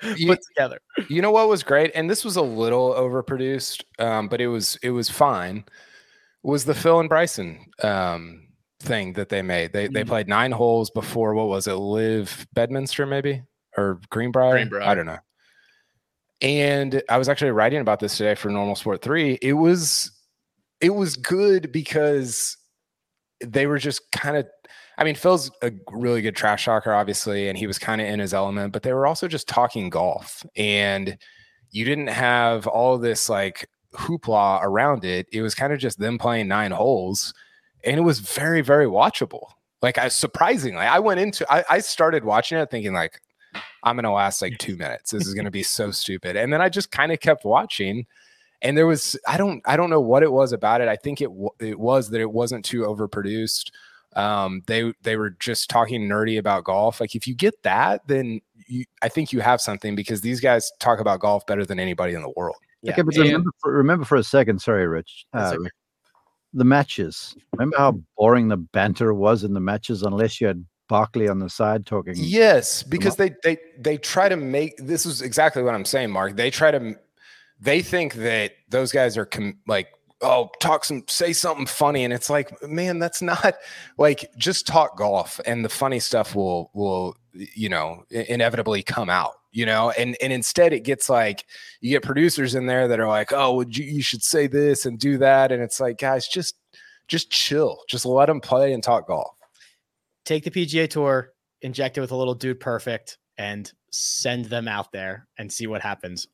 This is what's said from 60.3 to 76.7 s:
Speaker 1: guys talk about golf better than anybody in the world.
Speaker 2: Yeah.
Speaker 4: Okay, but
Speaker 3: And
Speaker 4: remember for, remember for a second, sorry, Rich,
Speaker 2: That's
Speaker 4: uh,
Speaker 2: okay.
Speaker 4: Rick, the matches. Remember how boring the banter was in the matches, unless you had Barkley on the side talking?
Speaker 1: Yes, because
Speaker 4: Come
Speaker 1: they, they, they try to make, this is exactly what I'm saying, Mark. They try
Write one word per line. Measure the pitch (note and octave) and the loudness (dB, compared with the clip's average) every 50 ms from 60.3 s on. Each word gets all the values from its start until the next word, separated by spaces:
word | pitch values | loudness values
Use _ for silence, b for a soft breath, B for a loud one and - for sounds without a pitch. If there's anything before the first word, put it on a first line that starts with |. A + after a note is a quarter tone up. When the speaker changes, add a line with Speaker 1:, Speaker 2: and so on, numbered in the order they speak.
| B2+ A#2+ | -2 2
Speaker 1:
guys | B2 C3 B2 A#2 - - - - | 4 4 4 4 2 -2 -6 0
talk | - B2 A#2 G#2 | 2 2 2 4
about | A2 G#2+ G2 F2+ | 2 2 2 2
golf | G#2 G#2 G#2 G2+ - | 2 2 2 2 0
better | - G#2 G2+ G2 | -2 -2 -2 -2
than | F2+ G2 F2+ | -2 -4 -4
anybody | F#2 F#2 F2 F2 F2+ F2 F2 | -2 -2 -2 -2 -2 -2 -2
in | E2 | -4
the | D2+ C2+ - | -8 -8 -6
world. | E2 F2+ E2 - - _ _ _ _ - | -6 -6 -6 -6 -8 _ _ _ _ -8
Speaker 2:
Yeah. | A2+ - | -2 0
Speaker 4:
Okay, | - | 0
but | E3 D#3 D3 | 0 2 4
Speaker 3:
And | D#3+ D3+ | 4 6
Speaker 4:
remember | D3 D3+ D#3+ F3 F3+ - _ | 6 4 2 0 -2 -4 _
for, | - D3 C3+ | -2 2 4
remember | C#3+ C3 D3 F3 E3+ C#3 | 4 4 4 4 2 2
for | - D3 | 2 2
a | C3 G#2+ | 2 4
second, | - - C#3 B2+ A2 G#2 F#2+ | 4 4 4 4 4 2 0
sorry, | - - A2 G2 F2+ | 0 0 2 2 2
Rich, | E2+ E2 D#2+ E2 - - - - _ - | 0 -2 -4 -6 -8 -16 -20 -18 _ -6
Speaker 2:
That's | A#2 G2+ F#2 | -4 -2 -2
Speaker 4:
uh, | E2+ | -2
Speaker 2:
okay. | E2 F2 | -4 -6
Speaker 4:
Rick, | F2 - _ _ _ _ _ _ _ _ _ _ _ _ _ _ _ - | -8 -12 _ _ _ _ _ _ _ _ _ _ _ _ _ _ _ 0
the | B2+ B2 | 4 6
matches. | B2+ C#3 D3 C#3+ - - - F#2+ D#2+ - - - - - - _ _ - | 6 6 6 4 2 -2 -4 -6 -6 -6 -10 -14 -16 -18 -20 _ _ -4
Remember | - B2 D3 D3+ | -2 -2 0 2
how | C#3 C#3 C#3 A2+ F#2 E2 - _ | 4 4 4 2 0 -4 -8 _
boring | - G#2+ A2+ A#2+ B2 A#2 A2 | 4 6 6 6 6 4 2
the | G#2 | 0
banter | F2+ E2 - - - G2 G#2+ F#2 - A#2+ A2 G#2+ | 0 -2 -2 0 0 2 2 0 2 2 2 2
was | G2 G2 G#2+ A#2 G#2 G#2 | 4 4 4 4 4 2
in | G2+ G2 | -2 -2
the | F#2+ | -2
matches, | F2+ G2 G#2 G#2 - - A#2 F#2 G2+ | -2 -2 -2 -4 -4 -6 -4 -4 -2
unless | G2+ G2 G2+ A2+ G#2+ - - | -2 0 0 0 0 0 0
you | A#2 | -2
had | G2+ F#2 F2 F2 - _ _ _ | -2 -2 -4 -8 -14 _ _ _
Barkley | - A2+ G#2 G#2+ - - A#2 A2 G2+ | 0 2 2 2 0 0 0 0 0
on | G2 F#2+ | 0 -2
the | F#2+ F2 | -4 -4
side | - - A2+ G#2+ A2 G#2+ G2 | -2 -2 0 0 0 -2 -4
talking? | - G#2+ G2+ F2+ F#2 F2+ | -4 -4 -4 -4 -6 -6
Speaker 1:
Yes, | - D#3 E3 F#3+ A3+ A3 G#3+ E3+ B2+ - - - - - | -6 -4 0 4 6 8 8 8 6 4 0 -4 -6 -4
because | C3+ D#3 F3+ G3 G3 F3+ | -4 -4 0 0 0 2
Speaker 4:
Come | - G3 F#3 C3+ - - | 2 0 0 0 -2 0
Speaker 1:
they, | E3 E3 | 0 0
they, | D#3+ - - - C3 | -2 -6 -16 -18 -6
they | A#2+ D3+ D#3 | -2 -2 -2
try | D3 - - - F#3 G3 | -2 -4 -2 0 2 2
to | G3 F#3 | 2 2
make, | E3 C#3 C3 C3 C#3+ D#3 D#3 - | 0 -2 -2 -2 -2 -2 -2 -6
this | - C3+ C3+ E3+ D#3 - | -10 -6 -4 -4 -2 -2
is | F3 C#3+ A#2+ | -4 -6 -6
exactly | B2+ C3 A2+ D#3 D#3 D#3 - C3 B2 | -8 -2 2 2 4 4 2 2 0
what | B2 A#2 | 0 -2
I'm | G#2 F#2+ | -2 -2
saying, | - - C3+ B2+ G#2+ | -2 -2 -2 -2 -2
Mark. | G2 F#2+ F#2+ G2+ G2+ | -2 -2 -2 -2 -2
They | G#2 A#2+ C3 | -2 -2 -2
try | C3+ - D#3 D#3 | 2 4 4 4